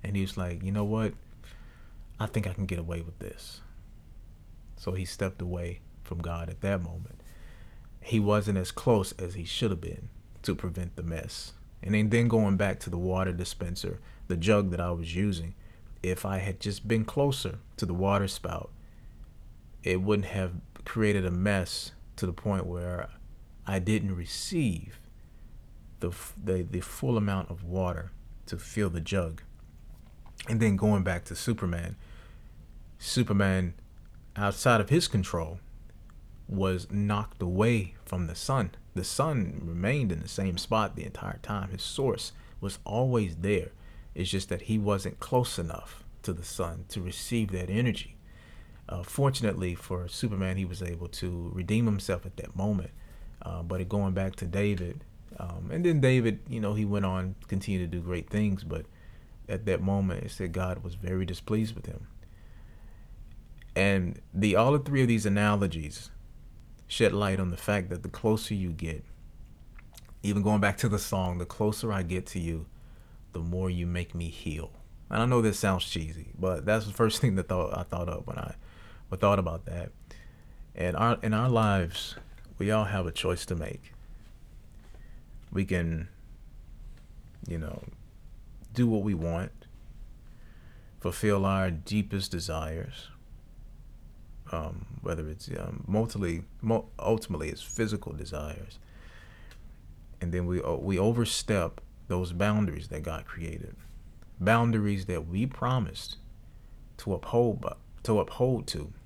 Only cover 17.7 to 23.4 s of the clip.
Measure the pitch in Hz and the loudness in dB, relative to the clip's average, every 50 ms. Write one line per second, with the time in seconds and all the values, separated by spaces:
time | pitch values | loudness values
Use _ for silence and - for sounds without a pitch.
17.7 | - - 107 87 87 90 95 98 101 104 101 92 - - - 87 85 85 - - | -6 -4 -2 0 2 4 4 6 6 4 4 2 -2 -4 -6 -6 -6 -6 -8 -10
18.7 | - - - - - - - - - - - - - - - - - - - - | -12 -16 -18 -18 -18 -18 -18 -18 -16 -16 -16 -16 -16 -18 -18 -18 -18 -18 -18 -18
19.7 | - - - 92 92 92 92 104 107 101 95 - - 98 95 90 87 87 - - | -18 -4 0 2 2 4 4 4 4 4 2 0 0 0 0 0 -2 -6 -10 -12
20.7 | - - - - - 117 107 104 104 98 92 90 90 87 92 104 101 95 87 - | -16 -14 -12 -4 2 4 4 6 6 4 4 2 2 4 4 4 4 4 2 0
21.7 | - - - - - - - - - - - 90 87 - - 107 101 95 87 87 | -4 -6 -6 -8 -12 -14 -16 -16 -4 -2 -2 -2 -2 -2 0 0 0 2 0 -2
22.7 | 87 87 87 87 90 87 - - - - - - - - | -4 -4 -2 -2 -2 -4 -4 -6 -10 -14 -16 -16 -16 -18